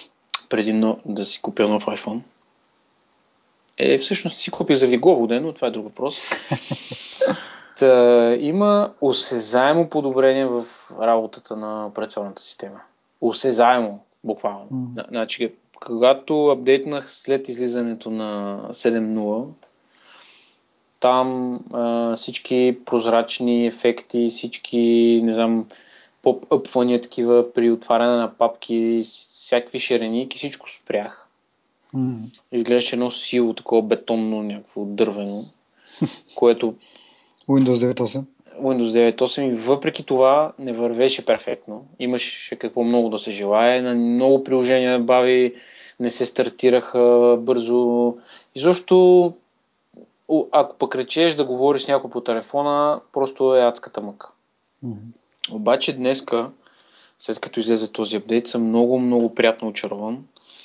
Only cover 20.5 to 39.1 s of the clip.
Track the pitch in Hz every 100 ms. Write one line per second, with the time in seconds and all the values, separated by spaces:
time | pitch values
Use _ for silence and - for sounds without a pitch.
20.5 | _ _ _ _ _ 123 127 131 127 127
21.5 | 123 - 120 117 117 117 113 - - -
22.5 | 127 127 123 - 120 113 117 117 - 123
23.5 | 120 117 113 120 120 - 120 117 117 120
24.5 | - - 120 117 117 117 117 113 110 113
25.5 | 113 107 - _ - _ _ 135 123 -
26.5 | 139 - 127 123 120 123 - 120 120 123
27.5 | 123 117 117 - 113 120 120 113 - 117
28.5 | - - 117 113 113 110 - - - -
29.5 | 123 123 127 - 120 113 113 135 - 143
30.5 | - - - - 107 107 - _ _ _
31.5 | _ _ _ _ 131 127 117 117 - _
32.5 | 123 117 123 120 120 123 - - 123 117
33.5 | 113 - 113 110 113 - 113 110 107 104
34.5 | 104 - 104 101 104 107 101 101 101 -
35.5 | _ _ _ _ - 151 - _ - 120
36.5 | 117 113 - _ _ _ _ _ _ -
37.5 | 139 127 120 123 127 113 135 135 _ _
38.5 | - 135 127 117 113 117